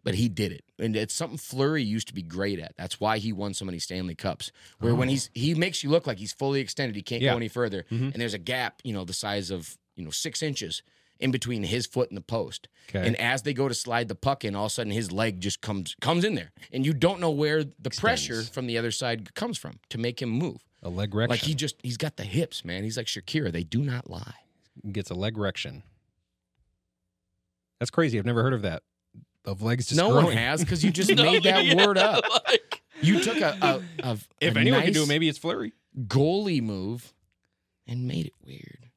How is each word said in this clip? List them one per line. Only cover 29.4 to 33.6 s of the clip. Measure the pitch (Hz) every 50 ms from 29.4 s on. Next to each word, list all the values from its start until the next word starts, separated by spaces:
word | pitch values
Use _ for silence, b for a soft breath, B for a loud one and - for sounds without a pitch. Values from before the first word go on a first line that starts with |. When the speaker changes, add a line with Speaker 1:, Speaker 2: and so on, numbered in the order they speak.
| _
Speaker 2:
Of | 98 98 95
legs | 110 113 120 123 120
just | - - 160
Speaker 1:
No | 175 214
one | - - -
Speaker 2:
growing. | 170 -
Speaker 1:
has, | 113 117 127 151 160 175
'cause | - 185 160 151
you | 208
just | 160 180 190 208
Speaker 3:
<laughs> | -
No, | 247
Speaker 1:
made | 233 - - 226 175
that | - 190 190 185
Speaker 3:
yeah, | - - 359 202
Speaker 1:
word | 208 196
up. | 190 190 214 403 - - 440 453 - -
Speaker 3:
like | - 508 - - _ - - _ _ _ -
Speaker 1:
You | - 165 202 339 370
took | 440 - 311
a, | 185 151 - -